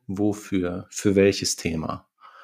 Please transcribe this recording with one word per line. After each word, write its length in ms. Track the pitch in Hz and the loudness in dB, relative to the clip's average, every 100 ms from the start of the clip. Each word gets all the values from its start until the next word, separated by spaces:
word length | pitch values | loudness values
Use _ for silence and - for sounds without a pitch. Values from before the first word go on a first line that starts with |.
| - | -8
wofür, 800 | 98 104 101 - 95 87 92 - | -2 0 -2 -4 -2 -2 -6 -10
für 260 | - 104 98 | -2 2 6
welches 420 | 98 95 104 - | 4 4 -2 -4
Thema? 500 | 85 80 78 80 _ _ - - | -4 -4 -6 -8 _ _ -20 -20